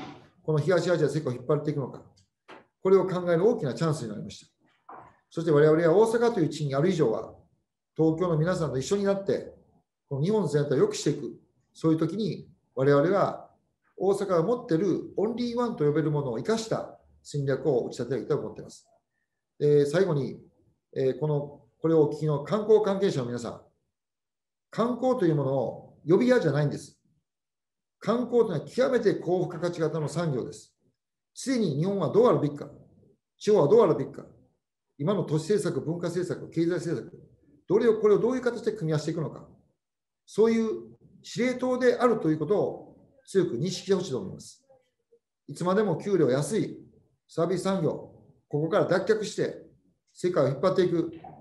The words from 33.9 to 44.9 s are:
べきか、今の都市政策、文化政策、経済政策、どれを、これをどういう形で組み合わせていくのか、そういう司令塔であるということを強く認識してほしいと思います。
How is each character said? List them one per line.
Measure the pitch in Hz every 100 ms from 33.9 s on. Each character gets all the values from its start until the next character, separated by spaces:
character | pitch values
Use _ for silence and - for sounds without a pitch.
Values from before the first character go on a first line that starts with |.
| -
べ |
き | -
か、 | - - - _ _ _ _ _ -
今 | 151
の | 202
都 | 147 151
市 | 151
政 | 208
策、 | 160 131
文 | 139 170
化 | 170
政 | 160 -
策、 | 123 107
経 | 160
済 | 170
政 | 180 156 147
策、 | - - - _ _ _ -
ど | 202
れ | 233
を、 | 214
こ | 208
れ |
を | 190
ど | 220
う | 254
い |
う |
形 | 240 233
で | 220
組 | - 156
み |
合 | 151
わ |
せ | 165
て |
い |
く | 160
の | 135
か、 | - - - _ _ _ _ _ _ _
そ | -
う | 226
い | 226
う | 226 226 - - _ -
司 | - 170
令 | 254
塔 | 247 254 247
で | 254 -
あ | 247
る | 220
と | 160
い |
う | 156
こ | 151
と | 202
を | 117 - - - _ _ -
強 | 196 165
く | 120
認 | 180
識 | -
し | -
て |
ほ | 190
し | 151
い |
と | 123
思 | 92
い |
ま | -
す。 | - - _ _ _